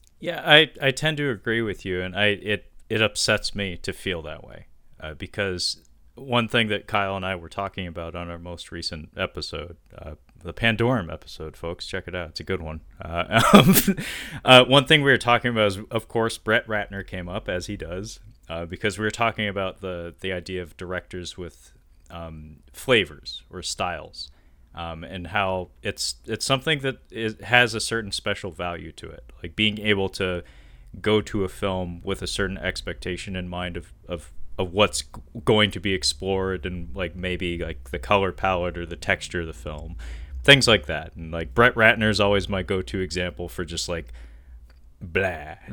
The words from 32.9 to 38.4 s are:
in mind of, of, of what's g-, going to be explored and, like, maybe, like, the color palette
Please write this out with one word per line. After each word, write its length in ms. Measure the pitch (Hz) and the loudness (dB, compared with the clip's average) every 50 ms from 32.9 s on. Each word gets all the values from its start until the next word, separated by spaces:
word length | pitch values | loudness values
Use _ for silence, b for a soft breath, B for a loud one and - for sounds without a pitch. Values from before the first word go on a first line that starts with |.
| 85 - - 98 90 87 - 104 95 | -10 -8 -6 -8 -6 -6 -8 -8 -6
in 120 | 92 90 90 | -6 -6 -6
mind 300 | 87 87 90 90 85 87 | -6 -6 -6 -6 -8 -8
of, 160 | - - - - - | -12 -12 -18 -18 -12
of, 260 | - 90 82 - - - - - - - - | -10 -10 -10 -10 -10 -8 -8 -6 -6 -2 -2
of 160 | 95 87 85 | -2 0 4
what's 260 | 101 104 95 - - | 4 4 4 4 -2
g-, 80 | - - - - - - - 120 - | -8 -8 -12 -14 -14 -14 -12 -4 2
going 240 | - 113 107 107 98 | 4 6 6 6 4
to 100 | - 95 | 2 0
be 140 | 82 104 95 | -2 0 0
explored 720 | 92 - - - - 95 95 98 95 95 95 95 90 - | 0 0 0 -2 -2 -2 -2 0 0 0 -2 -4 -4 -4
and, 280 | 95 90 90 85 85 92 | -6 -6 -6 -6 -6 -4
like, 220 | 98 92 82 80 | -4 -4 -4 -4
maybe, 400 | 90 90 92 90 85 92 85 87 | -4 -4 -4 -2 -2 -2 -4 -2
like, 320 | 85 82 80 82 - - - | -4 -4 -6 -8 -10 -10 -8
the 80 | - 87 | -8 -6
color 340 | - - 104 101 98 92 | 0 2 2 4 4 2
palette 440 | 87 - | -2 -2